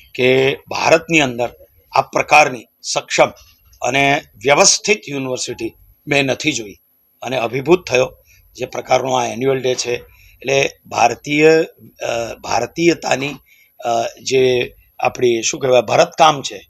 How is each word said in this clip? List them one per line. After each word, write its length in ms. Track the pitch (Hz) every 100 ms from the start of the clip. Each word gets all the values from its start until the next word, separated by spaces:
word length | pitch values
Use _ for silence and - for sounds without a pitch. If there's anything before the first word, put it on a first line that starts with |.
| _ -
કે 420 | 127 131 131 - -
ભારતની 500 | - 123 160 165 165
અંદર 300 | 135 120 120 - - _ _ 127
આ 60 |
પ્રકારની 640 | - 147 131 147 143 127 - _ -
સક્ષમ 340 | 151 - - 135 - - _ _ _
અને 400 | 120 135 139 139 - -
વ્યવસ્થિત 680 | 120 147 190 - - 214 -
યુનિવર્સિટી 640 | 139 131 123 - 117 113 - _ _ -
મેં 180 | 143 139
નથી 260 | 120 151
જોઈ 220 | 120 107 90 _ _ _ _
અને 160 | 117 127
અભિભૂત 500 | 113 127 143 180 -
થયો 280 | 127 117 - _ - _
જે 120 | - 127
પ્રકારનો 460 | 127 - 131 131
આ 140 | 127 117
એન્યુઅલ 360 | 113 135 135
ડે 140 | 123 131
છે. 200 | 120 120
એટલે 760 | - - - _ 127 139 - - -
ભારતીય, 760 | 107 117 117 143 147 156 160 175 - 110 - 127
અ, 280 | 117 113 127
ભારતીયતાની, 920 | - 107 117 - 170 156 - 131 143 139 _ _ _ - 120
અ, 180 | 117 120 -
જે 500 | 113 131 127 123 135 - _ -
આપણી 420 | 127 - 127 117
શું 180 | 110 156
કહેવાય 220 | 135 123
ભરતકામ 600 | 110 127 165 - 160 143
છે, 260 | - 98